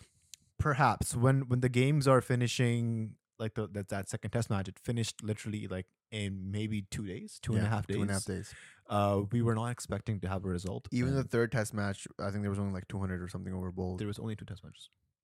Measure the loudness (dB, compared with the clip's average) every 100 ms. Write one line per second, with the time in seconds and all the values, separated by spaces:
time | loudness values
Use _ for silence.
0 | -20 _ _ -20 _ -2 0 6 6 4
1 | 0 2 4 4 2 2 4 4 6 6
2 | 6 6 6 2 2 4 4 4 0 0
3 | -4 -10 _ -8 -6 -4 -4 -4 -4 -6
4 | -4 -6 -4 -2 0 -2 -2 -6 -4 -2
5 | -2 -4 -4 -4 -4 -6 -4 -6 -8 _
6 | _ -4 -4 -4 -4 -4 -2 -4 -6 -8
7 | -8 -8 -12 -8 -2 0 2 0 0 0
8 | 0 0 -2 -6 -8 -14 -20 -20 0 4
9 | 4 4 2 2 2 2 0 -4 -6 -6
10 | -4 -4 -2 -2 -2 -2 -2 -6 -4 0
11 | 2 2 2 2 4 2 0 0 -2 -4
12 | -10 -6 -4 -2 -2 0 -2 -4 -6 -4
13 | -2 -4 -6 -6 -6 -4 -4 -2 -2 -2
14 | -4 -6 -6 -8 -10 -12 -14 -20 -20 _
15 | _ _